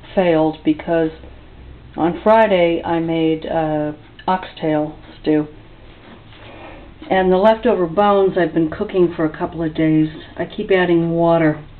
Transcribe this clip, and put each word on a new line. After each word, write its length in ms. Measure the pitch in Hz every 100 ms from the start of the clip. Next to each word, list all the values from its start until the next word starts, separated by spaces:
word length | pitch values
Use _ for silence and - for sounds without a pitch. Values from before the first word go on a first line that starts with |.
| -
failed 460 | - 180 160 156 151
because 460 | 156 151 - 165 160 160 - - - - - - - -
on 240 | 160 170
Friday 580 | 214 220 214 185 170 165
I 140 | - 165
made, 480 | 165 165 160 160 -
uh, 460 | 165 156 151 151 151 - - -
oxtail 720 | 185 - - 160 151 151 - - -
stew. 240 | - 151 151 - - - - - - - - - - - - - - - -
And 220 | 190 185
the 60 | 185
leftover 500 | 214 226 240 190 170
bones 500 | 165 208 202 190 185
I've 160 | 165
been 180 | 156 156
cooking 440 | - 208 190 170
for 100 | -
a 140 | 156 -
couple 240 | 175 160
of 120 | 160
days. 340 | 160 160 156 156 - - -
I 80 |
keep 280 | 175 - 208
adding 380 | 190 180 170 170
water 540 | 165 170 165 160 151 - -